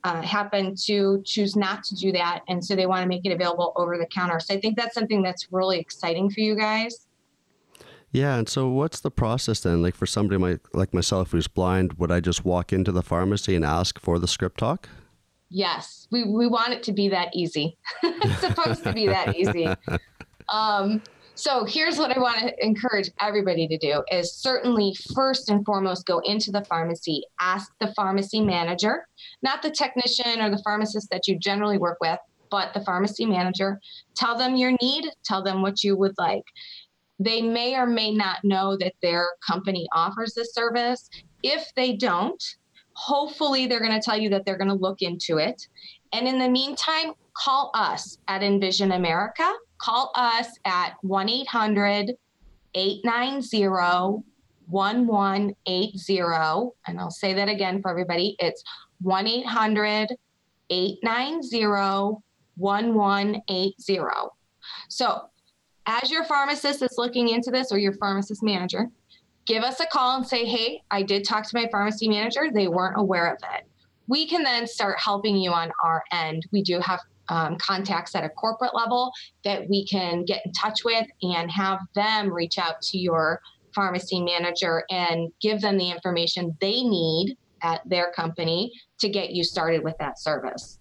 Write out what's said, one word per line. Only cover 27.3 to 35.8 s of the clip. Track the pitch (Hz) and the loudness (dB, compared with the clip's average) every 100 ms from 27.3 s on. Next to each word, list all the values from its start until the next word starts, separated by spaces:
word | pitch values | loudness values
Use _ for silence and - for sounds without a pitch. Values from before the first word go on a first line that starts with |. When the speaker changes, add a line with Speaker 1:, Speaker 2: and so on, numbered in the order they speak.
| - | -4
Speaker 1:
ask | 180 196 202 _ | -2 -2 -6 _
the | 208 | -4
pharmacy | 208 196 196 196 226 | 0 0 0 0 0
manager, | 214 175 170 180 208 302 - - - - | 2 2 0 0 0 0 -6 -20 -20 -6
not | 269 277 | -4 -2
the | 311 | -2
technician | 302 269 254 247 - 240 226 | -2 -2 0 0 0 0 0
or | 214 | 0
the | 202 | 0
pharmacist | 208 208 214 214 - | 0 0 0 -4 -4
that | 180 - | -4 0
you | 175 | 0
generally | 196 202 208 196 | 0 0 2 2
work | 175 170 | 0 0
with, | 170 - - _ _ | -2 -2 -6 _ _
but | 202 185 | -2 -2
the | 202 | -4
pharmacy | 202 180 202 - 226 | -2 0 0 0 0
manager. | 185 185 185 196 202 - - _ - | 2 0 0 -2 -2 -10 -20 _ -2
Tell | 247 240 | -2 0
them | 254 254 | 2 2
your | 254 254 | 4 2
need, | 247 294 320 - | 2 0 -4 -8
tell | - 190 | -4 -2
them | 190 190 | 0 0
what | 190 202 | 0 2